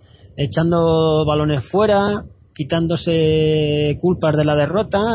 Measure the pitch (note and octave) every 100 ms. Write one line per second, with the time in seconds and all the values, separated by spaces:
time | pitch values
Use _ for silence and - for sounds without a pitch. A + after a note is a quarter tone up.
0 | - - - - C#3+ D#3+ E3 E3+ E3 D#3+
1 | D#3+ D#3 D3+ D3+ D3+ C#3+ - F#3 G#3+ G3
2 | G3+ G#3 - - _ - C#3 E3+ E3 E3+
3 | E3+ E3 D#3 D#3 D#3 D#3 D3+ D3 D3 C#3
4 | F3+ F3 D#3 D3+ D3+ D3 C#3+ F#3 G#3+ G3+
5 | A3